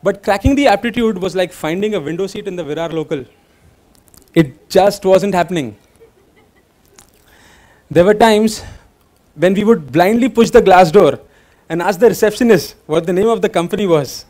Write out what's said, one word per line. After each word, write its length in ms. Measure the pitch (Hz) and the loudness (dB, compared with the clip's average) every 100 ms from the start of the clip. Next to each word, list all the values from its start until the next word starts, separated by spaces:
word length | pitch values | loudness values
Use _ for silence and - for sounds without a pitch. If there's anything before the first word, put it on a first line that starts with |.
But 200 | 180 196 | -4 -6
cracking 320 | - 202 277 | -4 -2 0
the 120 | 277 277 | 2 2
aptitude 500 | 202 233 240 226 185 | 0 -2 -4 -4 -2
was 160 | 185 | -6
like 180 | 175 180 | -4 -6
finding 420 | - 156 175 214 | -6 -8 -4 -4
a 60 | 202 | -6
window 260 | 143 170 190 | -6 -8 -8
seat 200 | 208 196 | -8 -12
in 80 | |
the 80 | 180 | -12
Virar 300 | 151 151 165 | -10 -8 -8
local. 320 | 160 156 151 123 _ _ _ _ _ _ _ _ _ _ | -8 -8 -10 -10 _ _ _ _ _ _ _ _ _ _
It 340 | - 147 - _ | 0 0 -2 _
just 360 | 190 196 202 | 0 0 -2
wasn't 300 | 185 190 202 | 0 0 2
happening. 420 | 185 170 180 123 104 _ _ - _ _ _ _ _ _ _ _ - _ _ _ _ _ _ _ _ _ | -2 -2 -4 -8 -12 _ _ -20 _ _ _ _ _ _ _ _ -20 _ _ _ _ _ _ _ _ _
There 140 | 143 | 2
were 100 | 180 | 2
times 480 | 214 226 214 220 220 - - _ _ _ _ _ | 4 4 4 0 -2 -16 -20 _ _ _ _ _
when 200 | - 175 | -2 0
we 100 | 196 | 0
would 260 | 208 220 143 | 2 0 0
blindly 380 | 123 185 233 254 | 0 2 2 0
push 220 | - 226 | 2 4
the 100 | 240 | 4
glass 320 | 190 180 180 | 6 6 6
door 260 | 170 160 123 - _ _ _ _ | 4 2 0 -12 _ _ _ _
and 140 | 170 | -6
ask 160 | 175 180 | -4 2
the 100 | 233 | 2
receptionist 680 | 180 214 214 240 190 - - - | 2 -2 0 2 2 0 -18 -6
what 200 | 160 170 | -4 -2
the 60 | |
name 160 | 180 214 | -2 0
of 120 | 226 | -2
the 60 | 196 | -2
company 380 | 185 170 202 202 | -4 -4 -4 0
was. 380 | 160 131 - - | 0 -2 -12 -20